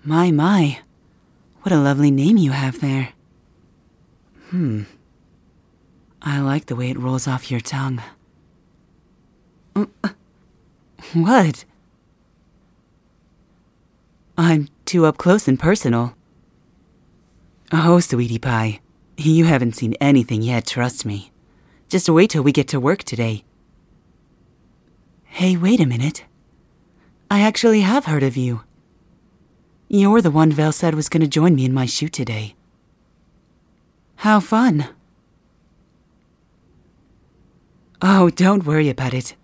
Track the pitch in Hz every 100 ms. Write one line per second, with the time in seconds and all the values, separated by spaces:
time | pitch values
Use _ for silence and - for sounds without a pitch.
0 | 147 160 180 151 165 202 147 131 _ _
1 | _ _ _ _ _ _ 190 165 139 139
2 | 143 135 147 220 151 135 135 127 143 135
3 | 127 _ _ _ _ _ _ _ _ _
4 | _ _ _ _ - 180 147 107 104 _
5 | _ _ _ _ _ _ _ _ _ _
6 | _ _ 151 143 139 143 - 120 123 131
7 | 127 131 139 127 - 120 - 135 135 127
8 | 110 _ _ _ _ _ _ _ _ _
9 | _ _ _ _ _ _ _ - 208 _
10 | 202 - _ _ _ _ _ _ _ _
11 | - 165 170 262 175 135 - _ _ _
12 | _ _ _ _ _ _ _ _ _ _
13 | _ _ _ _ _ _ _ _ _ _
14 | _ _ _ - 170 160 143 _ - 180
15 | 160 - 180 208 - 131 160 208 135 117
16 | 120 - _ _ _ _ _ _ _ _
17 | _ _ _ _ _ _ _ 165 165 175
18 | 170 120 120 113 131 117 110 104 _ _
19 | _ - 151 160 165 143 120 - 113 110
20 | 143 139 117 113 113 120 - - 123 -
21 | 110 101 - _ _ _ _ _ _ 185
22 | 180 160 214 156 139 143 135 143 127 190
23 | - 117 117 107 _ _ _ _ _ _
24 | _ _ _ _ _ _ _ _ _ _
25 | _ _ _ - 185 180 180 233 147 117
26 | 139 - - _ _ _ _ _ _ _
27 | _ _ _ 202 208 214 233 214 190 254
28 | - 151 135 123 127 117 - _ _ _
29 | _ _ _ _ _ _ _ _ _ 202
30 | 202 220 175 151 160 147 156 147 170 156
31 | 151 170 156 151 170 147 131 131 127 -
32 | 156 - 120 107 107 _ _ _ _ _
33 | _ _ _ _ _ _ _ _ _ _
34 | _ _ 214 214 - 220 254 151 135 -
35 | _ _ _ _ _ _ _ _ _ _
36 | _ _ _ _ _ _ _ _ _ _
37 | _ _ _ _ _ _ _ _ _ _
38 | 185 196 175 - 185 202 156 156 151 123
39 | 131 127 - -